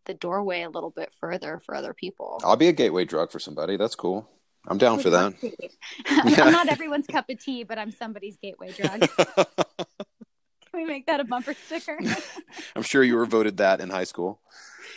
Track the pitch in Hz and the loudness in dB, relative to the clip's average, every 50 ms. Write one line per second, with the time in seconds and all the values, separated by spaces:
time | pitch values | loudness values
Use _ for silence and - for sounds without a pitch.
0 | - - 190 - - 175 180 202 208 190 180 175 170 165 151 165 151 165 - 160 | -14 -14 -12 -8 -6 -4 -4 -2 -2 -2 -4 -4 -6 -8 -8 -8 -10 -10 -10 -10
1 | - - _ - - 165 180 190 - 151 160 170 - - 143 139 139 - - - | -12 -12 _ -10 -8 -8 -6 -6 -8 -8 -12 -12 -12 -10 -10 -8 -8 -10 -10 -10
2 | - - - - - - - - - 87 110 127 156 175 156 - 123 98 80 90 | -12 -12 -10 -12 -12 -10 -8 -2 4 4 6 6 6 4 6 4 2 2 2 2
3 | 87 - 82 76 85 - - - - - 73 73 78 87 101 92 107 117 - - | 0 0 -2 -2 -2 -2 -4 -10 -10 -10 -8 -6 -4 -4 -2 0 -2 -2 -2 -4
4 | - 90 92 107 110 _ _ _ _ _ _ _ - - 92 98 131 120 113 95 | -4 -4 -4 -4 -6 _ _ _ _ _ _ _ -6 -4 2 4 4 4 4 4
5 | 90 90 85 90 92 101 95 - - 226 - - - - _ _ - - - - | 4 4 4 4 4 2 -2 -6 -10 -12 -10 -12 -18 -18 _ _ -18 -18 -16 -10
6 | - - 285 294 - 240 302 - 302 - 330 339 349 294 294 294 330 302 285 294 | -2 2 4 4 6 6 6 8 8 8 8 6 6 2 0 -2 -2 -4 -4 -4
7 | 285 - - 277 254 - 262 - - 285 262 240 226 180 226 220 208 220 208 - | -4 -2 -2 -4 -2 -4 -10 -10 -8 -8 -8 -8 -8 -8 -8 -8 -8 -10 -10 -10
8 | 233 220 214 202 196 214 190 - - 196 - - 185 185 190 - 196 196 196 226 | -10 -12 -10 -12 -14 -14 -14 -14 -14 -14 -14 -14 -16 -14 -8 -4 -4 -4 0 0
9 | 180 - - - 165 - - 196 175 - - - - _ - - 175 _ _ - | 0 0 2 0 0 2 4 0 0 2 2 -4 -4 _ -4 -14 -14 _ _ -18
10 | 202 _ _ _ 226 _ _ _ _ _ _ _ _ - - 339 320 320 294 277 | -18 _ _ _ -20 _ _ _ _ _ _ _ _ -12 -10 -8 -6 -6 -8 -6
11 | 262 - 311 277 285 220 247 247 - 277 285 - - - 311 330 - - 302 320 | -2 -2 -2 -2 -2 -2 -4 -6 -6 -6 -10 -10 -10 -10 -10 -10 -8 -10 -10 -6
12 | - - - - - - - 359 - _ - - - - - - 113 - - 135 | -4 -4 -4 -4 -6 -12 -16 -18 -20 _ -18 -18 -16 -12 -10 -6 -4 0 4 4
13 | 131 123 120 117 120 110 113 110 107 107 98 92 101 95 95 90 92 90 98 92 | 4 6 4 2 2 2 2 2 2 2 2 4 4 4 4 2 0 -6 -4 -4
14 | 92 - - - 87 95 104 _ _ _ - - - - - - - - - | -6 -6 -6 -4 -4 -4 -6 _ _ _ -20 -20 -20 -20 -20 -20 -20 -20 -18